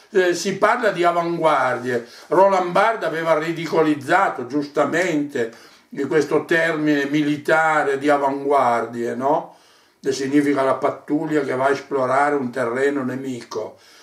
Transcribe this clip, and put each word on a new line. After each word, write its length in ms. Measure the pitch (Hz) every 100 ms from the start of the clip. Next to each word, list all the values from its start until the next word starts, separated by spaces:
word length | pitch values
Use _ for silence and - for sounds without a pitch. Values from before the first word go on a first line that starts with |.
| -
eh, 240 | 202 180
si 240 | 175 196 -
parla 320 | 208 240 220
di 120 | 170
avanguardie, 1040 | 175 170 170 165 156 143 127 120 123 120 113 - -
Roland 460 | 160 196 190 180
Barthes 360 | 175 220 220 170
aveva 300 | 160 165 156
ridicolizzato 1080 | 165 160 160 160 156 143 127 180 190 - 117
giustamente 1040 | 147 143 156 135 151 180 151 143 131 113 - - - _
di 160 | 131
questo 400 | 135 160 143 151
termine 640 | - 170 165 156 151 143 139
militare 880 | 151 147 147 156 156 160 156 139 135
di 140 | 147
avanguardie, 1040 | 143 139 139 139 143 123 117 113 120 117
no? 420 | 120 139 - - - _ _ _ _
Che 120 | 139
significa 500 | 131 135 147 143 135
la 120 | 135
pattuglia 680 | 127 139 131 - 151 160 151
che 160 | 135 131
va 80 |
a 60 | 135
esplorare 640 | 143 - 143 127 135 143
un 160 | 143 123
terreno 520 | 131 120 127 143 143
nemico. 760 | 127 127 135 120 - - - - - -